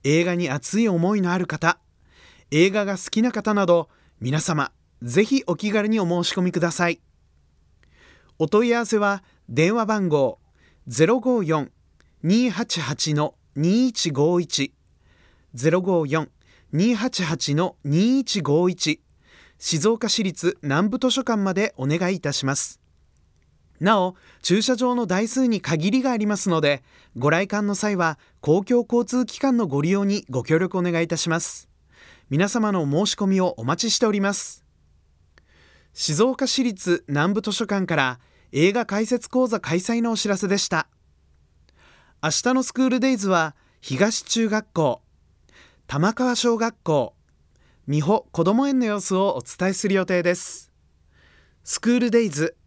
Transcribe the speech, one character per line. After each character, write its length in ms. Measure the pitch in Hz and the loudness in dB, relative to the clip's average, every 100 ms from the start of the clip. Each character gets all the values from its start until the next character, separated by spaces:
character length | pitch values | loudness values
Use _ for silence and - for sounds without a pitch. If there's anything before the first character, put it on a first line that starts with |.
映 220 | 139 156 | 2 2
画 100 | 175 | 2
に 160 | 175 170 | 0 -2
熱 300 | 139 - 202 | -4 -2 0
い 80 | 226 | 2
思 260 | 175 175 | 2 2
い 60 | 208 | 0
の 120 | 180 | 0
あ 60 | 185 | 0
る 80 | 175 | -2
方、 320 | 156 165 - _ _ _ _ - - _ | 0 0 -2 _ _ _ _ -20 -20 _
映 200 | 151 185 | 4 4
画 140 | 202 | 2
が 140 | 202 190 | -2 -6
好 100 | - | -4
き 140 | 214 | 0
な 100 | 240 | 0
方 220 | 220 214 | 0 0
な 100 | 208 | 0
ど、 240 | 185 170 156 _ _ _ | 4 2 2 _ _ _
皆 200 | 120 156 | -4 -2
様、 320 | - 151 135 _ _ _ | 0 -2 -2 _ _ _
ぜ 240 | 120 135 | -2 0
ひ 180 | 214 269 - | 2 0 0
お 100 | 165 | -4
気 160 | 208 | 0
軽 160 | 214 208 | 0 0
に 120 | 220 | 0
お 60 | 175 | 0
申 220 | 175 175 | 0 -2
し 60 | |
込 80 | - | -2
み 100 | 180 | -2
く 80 | 175 | -2
だ 100 | 170 | -4
さ 200 | 160 175 | -2 -2
い。 100 | 170 _ _ _ _ _ _ _ _ _ _ - _ _ _ | -4 _ _ _ _ _ _ _ _ _ _ -20 _ _ _
お 80 | 156 | 2
問 220 | 208 240 | 2 4
い 60 | |
合 60 | 233 | 2
わ 60 | 233 | 2
せ 120 | 214 | 0
は、 260 | 202 196 _ _ - | 0 -2 _ _ -6
電 260 | 120 165 | 2 2
話 120 | 233 214 | 2 0
番 220 | 214 180 | 0 2
号 300 | 147 131 - _ _ _ _ - | 2 2 -2 _ _ _ _ -10
ゼ 200 | 117 160 | 2 4
ロ 120 | 247 | 4
五 240 | 254 240 | 2 0
四 300 | 160 156 135 _ _ _ _ _ | 2 0 -2 _ _ _ _ _
二 280 | 156 220 247 | 2 2 2
八 300 | 175 233 175 | 0 -4 -4
八 340 | 135 147 160 | -6 -4 -2
の 200 | 147 151 _ _ - | 0 -2 _ _ -2
二 320 | 165 220 254 | 2 2 2
一 220 | - 175 | 0 -4
五 280 | 135 151 175 | 0 2 2
一、 360 | 170 - 135 _ _ _ _ _ _ _ _ | 0 -4 -4 _ _ _ _ _ _ _ _
ゼ 160 | 123 143 | -2 2
ロ 120 | 175 | 2
五 240 | 185 175 147 | 2 0 0
四 240 | 156 139 _ _ _ _ | -2 -4 _ _ _ _
二 220 | 147 220 | 0 2
八 280 | 220 247 - | 2 -2 -2
八 300 | 170 156 - | -4 -2 -2
の 220 | 147 180 - | 0 -2 -4
二 360 | 143 151 220 262 | -2 2 2 2
一 200 | 240 202 | 0 -4
五 280 | 139 151 180 | 2 2 2
一、 340 | 180 156 156 _ _ _ - - _ | 0 -4 -4 _ _ _ -20 -20 _
静 300 | - 165 196 | -4 0 2
岡 200 | 226 226 | 0 0
市 160 | - | 0
立 340 | 190 160 170 - | -2 -2 -4 -2
南 260 | 143 143 202 | -2 0 0
部 100 | 247 | 0
図 120 | 254 | 0
書 140 | 254 | 0
館 180 | 247 220 | -2 0
ま 120 | 196 | 0
で 200 | 185 214 - | 0 -2 -2
お 100 | 131 | -2
願 260 | 165 180 | 0 0
い 40 | 196 | -2
い 40 | |
た 120 | 147 | -4
し 140 | 139 135 | -4 -2
ま 100 | 139 | -2
す。 240 | - - _ _ _ _ _ _ _ _ _ _ | -4 -10 _ _ _ _ _ _ _ _ _ _
な 200 | 175 214 | 2 2
お、 160 | 185 185 - - | 0 -4 -20 -10
駐 200 | - 190 | 0 0
車 140 | 220 240 | 2 0
場 180 | 247 | 0
の 120 | 247 214 | 0 0
台 220 | 185 220 | -2 -2
数 180 | 262 254 | 0 0
に 140 | 208 | 0
限 300 | - 156 180 | -2 0 2
り 120 | 262 | 0
が 100 | 254 | 0
あ 40 | 233 | -2
り 100 | 208 | -2
ま 100 | 202 | -2
す 120 | 196 | 0
の 120 | 165 | 2
で、 220 | 151 139 _ _ _ 117 | 2 0 _ _ _ -2
ご 140 | 135 | 0
来 180 | 165 196 | 2 0
館 180 | 208 202 | -2 -2
の 80 | |
際 220 | 196 208 190 | -2 -2 0
は 220 | 165 151 _ _ | -2 -4 _ _
公 240 | - 170 | 2 2
共 200 | 196 240 | 4 0
交 200 | 240 240 | 2 0
通 220 | 233 247 240 | 0 -2 -2
機 120 | - | -2
関 180 | 269 240 | 0 0
の 100 | 196 | 0
ご 160 | 139 | 0
利 80 | 156 | 0
用 140 | 196 | 2
に 200 | 196 202 - | 0 -2 -4
ご 140 | 127 | -6
協 140 | 120 160 | 0 0
力 200 | 185 185 | 0 -2
お 40 | |
願 180 | 175 165 | -2 0
い 40 | |
い 40 | 165 | -2
た 80 | 165 | -2
し 120 | 170 | -2
ま 120 | 165 | -2
す。 280 | - - - _ _ _ - - _ | -4 -8 -16 _ _ _ -20 -20 _
皆 180 | 139 - | 0 0
様 240 | 240 214 | 0 0
の 100 | 190 | 0
お 240 | 143 147 208 | 0 0 0
申 0 | |
し 80 | |
込 120 | - 196 | -2 0
み 140 | 190 | 2
を 140 | 185 - | 0 -2
お 60 | |
待 260 | 117 170 233 | -4 -2 -2
ち 20 | |
し 60 | - | 0
て 80 | 226 | 0
お 60 | |
り 80 | 208 | 0
ま 120 | 196 | 0
す。 320 | 196 - - _ _ _ _ _ _ _ _ _ _ _ _ _ | -2 -6 -12 _ _ _ _ _ _ _ _ _ _ _ _ _
静 300 | - - 147 | -8 -4 2
岡 240 | 240 254 262 | 2 2 -2
市 180 | - | 0
立 400 | 247 196 180 175 - | -2 -2 -2 -2 0
南 260 | 143 170 | 0 0
部 80 | 202 | 0
図 100 | 220 | -4
書 140 | 196 214 | -4 -2
館 180 | 202 185 | -2 0
か 100 | 156 | 0
ら 240 | 131 123 _ _ _ | -2 -4 _ _ _
映 200 | 127 175 | 2 2
画 140 | 220 220 | 2 -2
解 180 | 202 | -4
説 240 | 220 247 - | -2 -2 -2
講 180 | 254 254 | 0 0
座 140 | 220 | -2
開 180 | - 170 | -2 -2
催 220 | 180 233 | 0 -2
の 120 | 233 | 0
お 40 | 226 | -2
知 120 | 208 | -2
ら 80 | 190 | -2
せ 120 | 190 | 0
で 100 | 196 | -2
し 100 | - | 0
た。 200 | 165 - _ _ _ _ _ _ _ _ _ _ _ _ _ | -4 -4 _ _ _ _ _ _ _ _ _ _ _ _ _
明 80 | 151 | -2
日 240 | - 247 | 0 0
の 80 | 254 | 0
ス 100 | 254 | 0
ク 100 | 240 | 0
ー 60 | 262 | 0
ル 120 | 247 | 2
デ 120 | 262 | 2
イ 40 | 247 | 0
ズ 120 | 196 | 2
は、 280 | 180 160 - _ _ | 0 0 -6 _ _
東 420 | - 131 202 220 | -8 0 0 0
中 260 | - 226 226 | -4 -2 0
学 240 | 214 214 | -2 -4
校、 300 | - 147 117 _ _ _ _ _ - - _ - | -2 -2 -2 _ _ _ _ _ -20 -20 _ -8
玉 280 | 139 185 | 0 0
川 220 | 220 254 240 | 0 -2 0
小 200 | 240 226 | 0 0
学 240 | 226 - | -2 -4
校、 320 | - 151 117 _ _ _ _ _ _ _ - | -2 -2 -2 _ _ _ _ _ _ _ -4
美 120 | 147 | -2
保 260 | 147 220 - | 0 -2 -2
こ 140 | - | -2
ど 100 | 170 | 2
も 140 | 220 277 | 2 2
園 100 | 262 | 0
の 80 | 233 | 0
様 140 | 208 | -2
子 160 | - 190 | -2 0
を 200 | 196 123 | 0 -2
お 60 | |
伝 280 | - - 185 | -8 -4 -2
え 20 | |
す 160 | 185 202 | -2 0
る 60 | |
予 120 | 196 185 | 0 0
定 160 | 180 | 0
で 120 | 175 | 0
す。 380 | 175 - - - _ _ _ _ _ _ _ _ _ | -2 -6 -10 -16 _ _ _ _ _ _ _ _ _
ス 160 | - - | -10 -4
ク 100 | 226 | 0
ー 100 | 247 | 2
ル 100 | 240 | 4
デ 140 | 233 | 2
イ 40 | 220 | 2
ズ。 280 | 139 160 _ | -2 -4 _